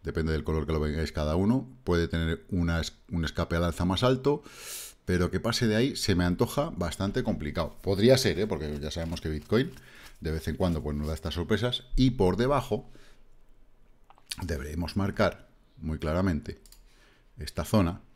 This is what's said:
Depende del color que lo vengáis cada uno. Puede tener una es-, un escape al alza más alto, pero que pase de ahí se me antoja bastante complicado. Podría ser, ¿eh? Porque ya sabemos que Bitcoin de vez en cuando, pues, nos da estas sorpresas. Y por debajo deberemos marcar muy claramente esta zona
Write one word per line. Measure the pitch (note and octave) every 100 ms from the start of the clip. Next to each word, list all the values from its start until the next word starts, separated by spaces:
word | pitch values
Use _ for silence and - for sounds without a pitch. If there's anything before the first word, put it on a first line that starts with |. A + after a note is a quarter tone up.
Depende | E2 E2+ D#2+
del | D#2+
color | D2+ D#2 C#2+
que |
lo | D#2+
vengáis | D2+ D2+ D#2
cada | - D2+ E2
uno. | G2 C3 - -
Puede | - E2+ E2
tener | E2 E2 E2 -
una | F2+ E2+ E2
es-, | D2+ - -
un | E2+
escape | D#2 - E2 E2+
al | E2+
alza | E2 F2+
más | F#2
alto, | B2+ C3 C3+ D3 - - - - - - -
pero | F2+ E2+
que | F2+
pase | G#2+ A#2 A2+
de | G#2+
ahí | C3+ -
se | - F2+
me | F2
antoja | F2+ A#2+ - D#3
bastante | - E2+ - G2 C3+
complicado. | A#2 F2+ D2+ F2 D#2+ -
Podría | - G2 A2+ B2+
ser, | G#2+ D#2+
¿eh? | G#2+
Porque | E2+ D2+ D2
ya | D2+
sabemos | E2+ E2 E2
que | E2
Bitcoin | D#2 - G#2+ C#3+ - - - - -
de | E2
vez | D#2+ -
en | D2+
cuando, | F#2 E2
pues, | D2 D2
nos | D2+
da |
estas | D#2+ D#2+ E2
sorpresas. | F2 G#2+ B2 - - -
Y | C3
por | B2+ F#2 F2+
debajo | B2+ C#3 - G#2+ - - - - - - - - - - - - - - - -
deberemos | F2+ D#2 C#2+ D#2 E2+ -
marcar | G2 - F#2+ - - _ _ -
muy | D2+ D#2
claramente | D#2 E2 G2 D#2 - - - - - - - _ _ -
esta | D2 - D#2
zona | G#2+ E2+ G2 -